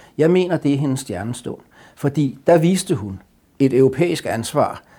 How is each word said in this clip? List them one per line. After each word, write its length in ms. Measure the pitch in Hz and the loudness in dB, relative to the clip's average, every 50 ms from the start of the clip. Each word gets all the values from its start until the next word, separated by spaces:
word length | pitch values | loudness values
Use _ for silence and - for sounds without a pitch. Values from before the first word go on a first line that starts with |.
| - - _ - | -20 -8 _ 0
Jeg 120 | 147 160 | 2 4
mener, 260 | 180 185 185 175 175 | 4 2 2 0 -2
det 180 | 156 - 147 143 | -2 0 0 0
er 40 | 135 | 0
hendes 220 | 151 139 131 131 | 0 -2 -2 -4
stjernestund, 580 | - - 101 90 101 113 123 - - 147 - - - _ _ - - - _ | -6 -8 -8 -8 -8 -8 -8 -10 -10 -12 -12 -12 -16 _ _ -20 -20 -20 _
fordi 420 | - - 143 139 160 147 131 - - - | -4 -4 -2 0 0 -2 -2 -4 -2 2
der 120 | - 170 165 | 4 4 4
viste 360 | 160 170 190 185 - - 170 | 4 2 2 0 -2 -4 -4
hun 260 | 110 101 101 95 - - _ _ _ _ _ _ - | -4 -6 -10 -12 -14 -18 _ _ _ _ _ _ 0
et 140 | 139 135 123 127 | 0 2 4 4
europæisk 480 | 131 131 131 135 170 175 165 - - - | 4 4 2 0 -2 -2 -2 -4 -6 -6
ansvar, 540 | 95 113 113 - - 147 113 92 - - - _ _ | -6 -6 -6 -4 -2 0 0 0 -2 -8 -18 _ _